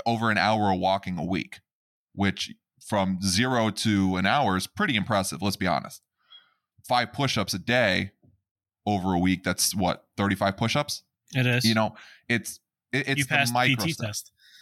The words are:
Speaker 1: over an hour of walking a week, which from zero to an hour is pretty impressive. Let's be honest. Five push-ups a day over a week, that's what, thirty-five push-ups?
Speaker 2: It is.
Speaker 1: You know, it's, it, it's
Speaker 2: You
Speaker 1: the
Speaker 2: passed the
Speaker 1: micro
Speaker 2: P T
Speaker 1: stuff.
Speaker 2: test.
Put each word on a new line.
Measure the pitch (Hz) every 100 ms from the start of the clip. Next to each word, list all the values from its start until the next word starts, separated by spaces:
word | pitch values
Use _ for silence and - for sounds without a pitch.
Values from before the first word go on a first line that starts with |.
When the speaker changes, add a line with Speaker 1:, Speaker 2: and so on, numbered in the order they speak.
Speaker 1:
over | - 113 113
an | 101
hour | 95 110 104
of | 92
walking | 92 98 95 87
a |
week, | 85 92 - - - _ _ _ _
which | - 98 92 - - _ _ -
from | 107 95 95
zero | 98 92 127 123 110
to | 98 113 104 95 92
an | 95
hour | 135 123 92
is | -
pretty | - 202
impressive. | 110 - 104 92 82
Let's | 98 95
be | 92
honest. | 71 - - _ _ _ - _ _ _ _ -
Five | 123 113
push-ups | - 135 - 98
a | 95
day | 87 123 110 92 98 - _ _ _ _ _ _
over | - 101 92
a | 90
week, | 90 90
that's | 92 90 -
what, | 95 90 - _ -
thirty-five | 202 196 196 190
push-ups? | 113 147 147 - - _ _
Speaker 2:
It | 135 123
is. | 123
Speaker 1:
You | 113
know, | 110 107 - - - -
it's, | 117 - - _ _ _
it, | 135 139
it's | 139
Speaker 2:
You |
Speaker 1:
the | 135
Speaker 2:
passed | 147 135
the |
Speaker 1:
micro | 120 123 127
Speaker 2:
P | 170
T |
Speaker 1:
stuff. | 156 107
Speaker 2:
test. | 104 - _ _ -